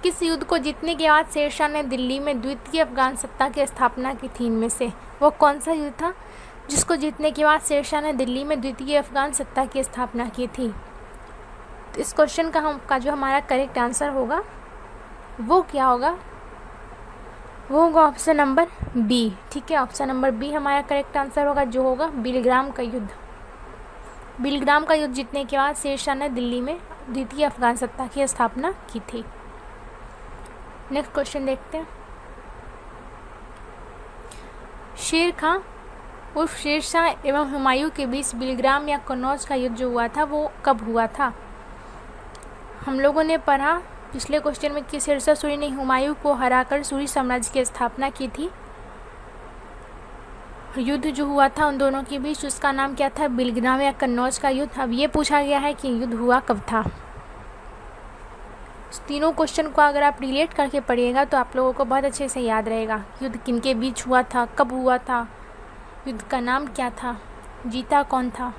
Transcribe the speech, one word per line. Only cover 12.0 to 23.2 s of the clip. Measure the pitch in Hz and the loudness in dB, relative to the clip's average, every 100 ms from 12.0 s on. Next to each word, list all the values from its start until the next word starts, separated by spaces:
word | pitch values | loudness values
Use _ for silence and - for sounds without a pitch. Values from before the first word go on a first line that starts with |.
इस | 294 | -4
question | - 302 - 330 | 4 4 4 0
का | 320 | 2
हम, | 302 277 | 0 -4
का | - 269 | 0 0
जो | 254 | 2
हमारा | 294 269 277 | 0 2 2
correct | 277 262 269 254 | 2 0 2 0
answer | 240 247 285 | 0 0 0
होगा | 269 233 320 427 - - - - - - - - - | 0 0 0 -2 -12 -16 -16 -16 -16 -16 -18 -16 -8
वो | 226 359 | 4 4
क्या | - 285 262 | 4 2 4
होगा? | 240 285 349 - - - - - - - - - - - - - - - | 4 2 0 -10 -16 -16 -16 -16 -16 -16 -16 -16 -16 -16 -16 -16 -16 0
वो | 277 | 6
होगा | 330 320 | 8 8
option | 311 - - 302 | 8 6 2 4
number | 277 269 339 - - 247 | 6 4 2 0 -4 0
B। | 214 247 226 185 - | 4 4 2 -2 -10
ठीक | 285 - | -10 0
है, | 311 | 0
Option | 254 - 269 | 0 -2 -2
number | 262 269 | 2 2
B | 220 285 | 2 -2
हमारा | 302 285 277 | 0 2 2
correct | 285 285 277 294 | 2 0 0 -2
answer | 269 - 285 | 0 2 2
होगा, | 285 | 4
जो | 269 247 | 2 4
होगा | 262 254 320 | 2 2 0
बिलग्राम | 285 233 254 240 254 277 | 0 0 2 6 4 2
का | 262 | -4
युद्ध। | 240 240 202 - | -4 -4 -6 -12